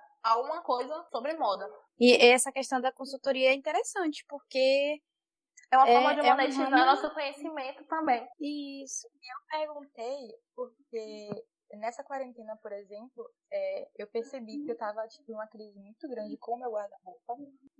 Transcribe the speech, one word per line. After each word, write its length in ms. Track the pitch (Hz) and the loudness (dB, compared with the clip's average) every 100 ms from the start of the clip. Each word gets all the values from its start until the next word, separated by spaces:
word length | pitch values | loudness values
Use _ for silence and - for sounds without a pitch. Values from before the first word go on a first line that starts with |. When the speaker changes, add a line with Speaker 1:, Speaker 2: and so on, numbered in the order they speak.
| - _ | -14 _
Speaker 1:
a 80 | 226 | 2
alguma 300 | 233 277 320 | 2 2 -4
coisa 420 | 339 247 269 311 330 | -2 -2 -2 -8 -8
sobre 220 | 262 262 | -6 -6
moda. 340 | 320 233 190 196 - _ _ | -2 -2 -2 -6 -14 _ _
Speaker 2:
E 160 | 240 - | 6 10
essa 360 | 240 247 277 | 8 8 4
questão 300 | 269 262 254 | -4 -4 -2
da 100 | 262 | -2
consultoria 600 | - 262 269 277 262 262 | -6 -12 -6 -4 0 2
é 20 | |
interessante, 720 | 277 311 330 480 403 330 294 - | 2 -2 -4 -4 -4 -4 -6 -12
porque 720 | 285 - 262 262 269 285 302 _ _ _ _ _ - _ | -16 -8 0 2 2 0 -4 _ _ _ _ _ -20 _
Speaker 1:
É 60 | 262 | 6
uma 100 | 262 | 8
Speaker 2:
é, 60 | |
Speaker 1:
forma 200 | 240 277 | 8 6
de 60 | 294 | 4
Speaker 2:
é 40 | |
um 120 | 262 262 | 4 4
Speaker 1:
monetizar 340 | 262 269 269 | 4 2 2
Speaker 2:
ramo 160 | 262 262 | 6 6
Speaker 1:
nosso 280 | 285 302 | 4 2
conhecimento 720 | 311 277 285 311 311 262 - - | -4 -4 -6 -8 -8 -8 -10 -8
também. 420 | 320 311 240 240 - | -4 0 0 -2 -10
Speaker 2:
Isso. 680 | 294 294 285 277 269 - - | -8 -8 -10 -12 -12 -14 -14
Speaker 3:
Eu 500 | _ - 254 - 311 | _ -20 -20 -8 -6
perguntei 720 | 302 294 285 - 233 285 262 - _ | -6 -8 -16 -10 -8 -8 -12 -18 _
porque 760 | - 240 _ _ 226 220 214 208 208 - _ _ 208 | -12 -12 _ _ -10 -10 -12 -12 -12 -14 _ _ -10
nessa 240 | 220 233 | -8 -8
quarentena, 540 | 277 277 254 233 214 220 | -10 -10 -10 -12 -16 -14
por 120 | 214 | -12
exemplo, 520 | 202 196 208 247 - - _ _ | -14 -14 -18 -18 -18 -18 _ _
é, 360 | 202 196 196 - - | -6 -6 -6 -10 -14
eu 100 | 208 | -8
percebi 560 | 233 233 269 220 285 294 | -6 -6 -10 -10 -10 -8
que 60 | |
eu 60 | 233 | -6
tava, 300 | 214 214 220 | -6 -6 -10
tipo, 240 | - - | -12 -14
numa 160 | 214 220 | -12 -12
crise 320 | 220 214 202 | -14 -20 -20
muito 300 | 196 226 311 | -20 -16 -10
grande 280 | 233 214 190 | -8 -8 -10
com 180 | - 240 | -8 -6
o 40 | |
meu 120 | 254 | -4
guarda-roupa. 680 | 214 202 - 185 175 - 247 285 269 269 _ | -6 -8 -14 -20 -20 -14 -14 -14 _ _ _